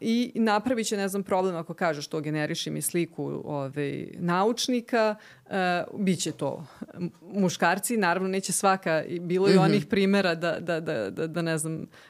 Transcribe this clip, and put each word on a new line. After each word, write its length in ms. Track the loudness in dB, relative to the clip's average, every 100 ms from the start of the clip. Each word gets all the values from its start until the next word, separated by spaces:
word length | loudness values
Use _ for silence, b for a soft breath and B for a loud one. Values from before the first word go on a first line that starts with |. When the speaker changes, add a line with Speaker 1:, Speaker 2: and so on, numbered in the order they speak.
Speaker 1:
i 300 | 0 0 0 0
napravit 520 | 2 2 2 0 0
će, 100 | -2
ne 100 | -2
znam, 160 | -2
problem 320 | 0 2 2 -2
ako 180 | -8
kažeš 340 | -2 0 0 -4
to, 140 | -6
generiši 480 | -2 -2 -2 -4 -6
mi 120 | -4
sliku, 600 | -2 -2 -2 -4 -6 -6 -6
ovaj, 600 | -6 -6 -4 -4 -4 -8 -6
naučnika, 1000 | 0 2 2 2 0 -2 0 2 2 0 B B -6
e, 100 | -2 0 0 -2 -2
bit 240 | 0 0
će 120 | -2
to 340 | -4 -4 -6 -12 B -16
m-, 160 | -8 -10 -10
muškarci, 760 | -8 0 2 4 2 2 0 2
naravno 320 | 2 2 0
neće 220 | -2 -2
svaka, 500 | 0 2 2 2 0
i 160 | 0 -6
bilo 280 | -2 2 6
je 80 | 6
Speaker 2:
Mhm. 80 |
Speaker 1:
onih 220 | 6 4 2
primera 500 | 2 4 4 2 0
da, 220 | -2 -2
da, 200 | -2 -2
da, 300 | -2 -2 -2
da, 180 | -4 -4
da, 140 | -2
ne 160 | -2 -2
znam, 280 | -2 -6 -8 B B